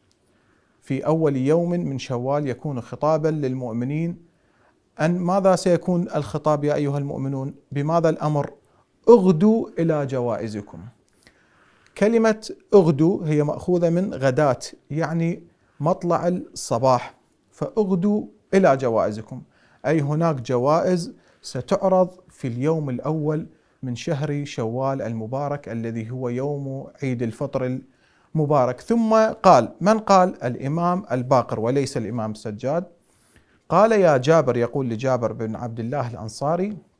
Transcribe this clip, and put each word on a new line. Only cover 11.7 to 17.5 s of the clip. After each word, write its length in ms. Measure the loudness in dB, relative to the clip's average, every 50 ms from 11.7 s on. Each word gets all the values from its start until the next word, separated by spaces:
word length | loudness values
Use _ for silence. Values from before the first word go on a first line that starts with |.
| _ _ _ _ _ -2
كلمة 520 | 0 2 2 4 4 2 2 0 -4 -12 -16 -16 _ _ 6
اغدوا 540 | 6 6 6 4 4 2 2 2 0 -2 0
هي 160 | 0 0 0
مأخوذة 460 | 0 -2 -4 -2 -2 0 2 2 2
من 240 | 2 0 0 -2 -4
غداة، 460 | 0 0 2 2 4 2 2 2 0 -4 -12 -18 -20 _ _
يعني 520 | -6 -4 -4 -2 -2 -2 -2 -2 -4 -6 -10 -18 _ _ _ _ _ _
مطلع 480 | -2 -2 -2 0 0 0 0 0 0 0
الصباح، 880 | -2 -2 -6 -10 -12 -12 -6 -4 -2 2 4 4 2 2 0 -4 -14 _ _ _ _ _ _ _